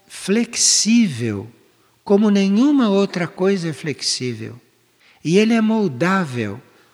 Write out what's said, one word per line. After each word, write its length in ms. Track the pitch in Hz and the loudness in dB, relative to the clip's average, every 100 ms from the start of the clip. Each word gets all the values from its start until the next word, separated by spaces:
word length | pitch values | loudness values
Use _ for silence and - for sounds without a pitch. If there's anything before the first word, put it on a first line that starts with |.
| _ | _
flexível 1400 | - - 214 233 - - - 202 233 214 120 117 101 110 - _ _ _ _ | -10 -2 0 0 -2 0 0 2 4 2 0 -4 -4 -8 -16 _ _ _ _
como 280 | - 202 214 | 0 2 4
nenhuma 580 | 202 196 202 277 285 226 | 2 2 2 4 4 2
outra 380 | 196 196 185 170 | 2 0 -2 -6
coisa 420 | - 185 196 165 | -2 0 0 -2
é 40 | |
flexível. 880 | 156 165 131 - - 123 113 110 117 _ _ _ _ _ _ | -6 -8 -6 -6 -6 -6 -8 -12 -16 _ _ _ _ _ _
E 140 | 147 180 | 0 2
ele 160 | 220 | 4
é 60 | 233 | 2
moldável 1000 | 220 220 202 123 170 190 165 123 107 107 - _ _ | 2 0 -2 -2 0 0 -2 -4 -6 -8 -14 _ _